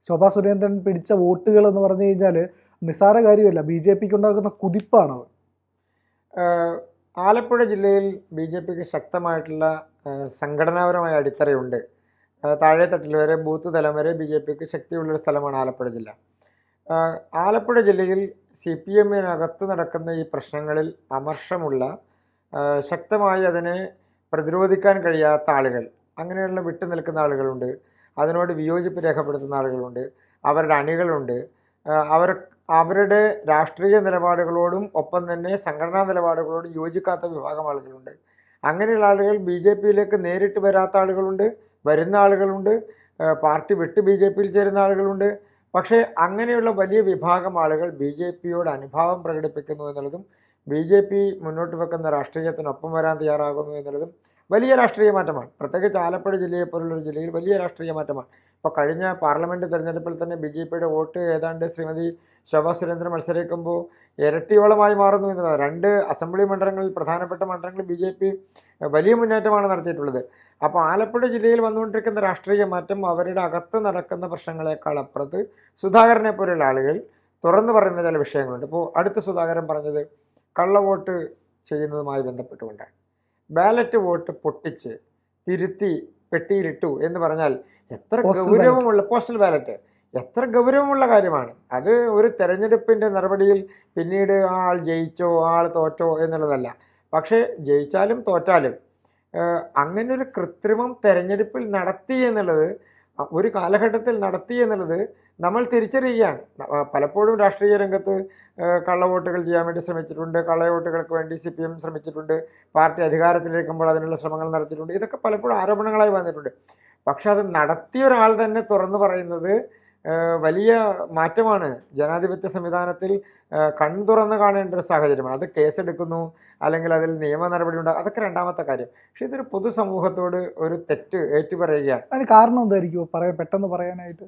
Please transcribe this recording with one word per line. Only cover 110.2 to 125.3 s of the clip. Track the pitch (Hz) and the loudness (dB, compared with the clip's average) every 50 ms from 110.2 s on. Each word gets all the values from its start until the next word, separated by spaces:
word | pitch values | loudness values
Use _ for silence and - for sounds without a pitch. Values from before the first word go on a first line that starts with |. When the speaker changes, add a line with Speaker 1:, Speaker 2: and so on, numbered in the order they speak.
| 165 165 165 170 165 165 | -8 -4 -2 -2 0 0
Speaker 2:
കള്ളവോട്ടുകൾക്ക് | 165 165 170 170 175 170 170 175 160 165 156 160 165 165 | 0 2 2 2 0 0 -2 -4 -4 -4 -4 -4 -4 -4
വേണ്ടി | 156 160 165 160 - | -4 -6 -10 -10 -10
സി | 170 | -12
പി | 170 - 165 | -8 -6 -8
എം | 165 165 165 165 | -8 -8 -10 -12
ശ്രമിച്ചിട്ടുണ്ട്, | 165 160 151 151 165 156 156 156 156 160 160 160 - _ _ _ _ _ | -10 -12 -10 -12 -12 -12 -12 -4 -4 -4 -4 -4 -10 _ _ _ _ _
പാർട്ടി | 151 156 160 160 180 170 156 | 2 2 2 2 0 -2 0
അധികാരത്തിലിരിക്കുമ്പോൾ | 151 160 165 170 175 175 165 165 165 170 160 151 165 160 165 160 160 | 2 2 4 4 2 2 -2 -2 -4 -4 -4 -4 -4 -2 0 2 2
അതിനുള്ള | 160 160 160 165 151 | 0 -2 -4 -8 -6
ശ്രമങ്ങൾ | 156 160 156 156 160 160 160 | -6 -8 -6 -6 -6 -4 -4
നടത്തിയിട്ടുണ്ട്. | 160 151 151 156 151 160 165 175 | -4 -4 -6 -10 -12 -10 -8 -6
ഇതൊക്കെ | 196 214 214 - 262 - | -6 -6 -6 -10 -6 -4
പലപ്പോഴും | - 214 208 220 247 226 202 | -4 -4 -2 -2 -2 -2 0
ആരോപണങ്ങളായി | 185 190 214 202 214 220 214 214 214 214 196 | 0 0 0 0 0 0 2 4 4 4 4
വന്നിട്ടുണ്ട്. | 190 175 170 160 151 143 131 - _ _ _ _ _ _ _ _ _ _ | 0 -2 -4 -8 -8 -10 -12 -14 _ _ _ _ _ _ _ _ _ _
പക്ഷെ | 139 139 - - 208 208 | -4 -4 0 0 2 2
അത് | 202 202 190 170 | 2 0 0 2
നടത്തിയ | 156 151 147 139 - - _ - 254 269 | 2 2 2 0 -4 -6 _ -2 2 4
ഒരാൾ | 269 254 233 220 220 220 220 226 | 4 6 6 6 6 6 4 0
തന്നെ | 220 214 226 220 - | 0 0 -2 0 2
തുറന്നു | 208 190 185 185 196 208 202 | 2 2 2 0 0 2 2
പറയുന്നത് | 190 180 180 175 170 170 170 160 185 202 233 - - _ _ _ _ _ _ _ 160 | 2 2 -2 -4 -6 -8 -6 -2 0 0 0 -2 -6 _ _ _ _ _ _ _ -4
ഏഹ്, | 160 165 165 170 170 165 151 | -2 0 0 0 0 0 0
വലിയ | 156 160 185 208 226 233 233 220 208 196 - - 165 165 | 0 0 4 4 4 4 4 2 0 -2 -4 -6 -4 0
മാറ്റമാണ് | 160 160 170 170 220 226 220 208 190 170 139 123 120 - _ 143 139 | 0 0 0 2 2 2 2 2 2 0 -4 -6 -8 -14 _ -4 -2
ജനാധിപത്യ | 147 151 165 175 175 185 185 180 190 180 - | -2 -2 -2 -2 -2 -4 -4 -6 -8 -8 -6
സംവിധാനത്തിൽ, | 185 170 175 170 180 180 175 180 175 190 190 196 196 - _ _ _ _ _ - | -6 -6 -4 -2 -2 -2 -4 -6 -6 -4 -4 -4 -4 -4 _ _ _ _ _ -2
ഏഹ്, | 156 156 151 151 - | 0 0 0 2 0
കൺ | 151 151 170 196 208 202 | -2 0 0 -2 2 4
തുറന്ന് | 220 220 214 208 220 208 | 4 4 4 2 2 4
കാണേണ്ട | 208 202 202 202 196 185 175 | 4 4 4 2 -2 -2 -4
ഒരു | 180 170 - | -6 -2 0
സാഹചര്യമാണ്. | 175 151 151 147 139 131 127 127 | 2 2 4 2 2 0 -2 -6